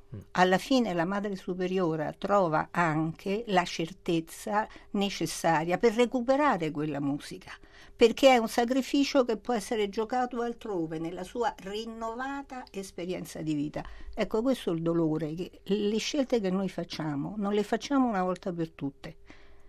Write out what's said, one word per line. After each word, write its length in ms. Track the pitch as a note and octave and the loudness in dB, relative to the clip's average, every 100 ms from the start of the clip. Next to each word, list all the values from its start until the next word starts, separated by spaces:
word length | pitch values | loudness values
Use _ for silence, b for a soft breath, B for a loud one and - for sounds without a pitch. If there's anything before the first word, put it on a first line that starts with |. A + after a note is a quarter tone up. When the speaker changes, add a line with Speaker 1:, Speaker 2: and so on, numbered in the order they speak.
| - G#2+ | -16 -16
Speaker 1:
Mm. 40 | - | -6
Speaker 2:
Alla 260 | - F#3 F#3 | 2 4 4
fine 360 | - C4 A3+ | 4 2 2
la 120 | F3 E3 | 0 0
Madre 300 | G3+ G#3 F#3+ | -2 -4 -6
Superiora 760 | - F#3 F3+ F#3 F3 D#3+ D3 - | -6 -4 -2 2 2 0 -2 -4
trova 520 | - G3+ F3 D#3 E3 | 2 4 4 2 0
anche 720 | - F3 D#3 D#3+ D#3+ - G3+ G#3 | 0 2 2 0 -2 -4 -4 2
la 160 | F#3 F3 | 2 2
certezza 1000 | - E3 - - E3 E3 - - G#3 A3 B B | -2 -6 -6 -2 -2 -2 -8 -2 -2 -2 B B
necessaria 840 | G#3 G3+ F#3+ D#3 - E3+ D#3+ D#3+ F3+ | -2 -2 -2 -4 0 2 2 2 2
per 160 | A#3+ | 4
recuperare 800 | G#3+ A#3+ C4 A#3+ C4+ D4 G#3 D#3 | 4 2 2 2 4 4 2 0
quella 280 | C#3+ D3+ C#3+ | -2 -4 -2
musica, 520 | C#3+ D3 - F#3 - - B B B - | -2 -2 -6 -14 -14 -18 B B B 4
perché 340 | A#3 A3+ C4+ | 6 8 8
è 80 | B3+ | 8
un 100 | A3 | 4
sacrificio 760 | - A#3 C4 B3 C#4+ C#4 C#4+ B3 | 0 2 2 2 2 4 2 2
che 120 | A3 | 0
può 160 | - | -2
essere 360 | A#3+ G3 A3+ G#3 | -4 -2 -2 0
giocato 520 | G3 A3 B3+ B3 A#3+ | -2 -2 -2 -2 -2
altrove 580 | A#3 A#3 A3+ F#3+ D#3+ D#3+ | -4 -6 -6 -4 -4 -4
nella 240 | E3 F3+ | -6 -6
sua 300 | F#3 B3 A3 - | -8 -2 -2 -2
rinnovata 1080 | F#3 G#3 A3+ A3+ A3+ A3+ C4 C#4 C#4 B3+ B3+ | -8 -8 -8 -8 -8 -6 -6 -6 -10 -14 -12
esperienza 680 | G3 G3 - F3 F3+ F3 - | -12 -10 -8 -6 -6 -8 -8
di 120 | D#3 D3+ | -4 -2
vita. 280 | D3+ - - B B | -2 -6 -10 B B
Ecco, 280 | - F#3+ A3 | -4 -2 2
questo 300 | B3 B3+ - | 2 0 0
è 40 | E3 | 0
il 60 | |
dolore, 520 | E3 E3+ E3 D#3 D#3 | 2 2 2 0 -2
che 280 | D#3+ F3+ - | -6 -8 -12
le 340 | - G3+ G#3 G#3+ | -2 0 2 0
scelte 420 | - D4+ C4 A#3+ | 0 0 2 2
che 100 | F#3+ | 2
noi 180 | F#3 F#3+ | 0 -2
facciamo 640 | - E3 - D#3+ C#3+ D#3 G#3 | -4 -6 -6 -4 -2 -4 -4
non 160 | G3+ | 0
le 100 | G#3 | 0
facciamo 440 | G#3 A3+ - C#4 B3+ | 0 -2 0 2 2
una 160 | G3+ | 2
volta 300 | F3+ F3+ - | 0 -2 -4
per 160 | E3+ E3 | -4 -4
tutte. 460 | - C#3 - - D#3+ b b b b | -4 -8 -6 -14 -16 b b b b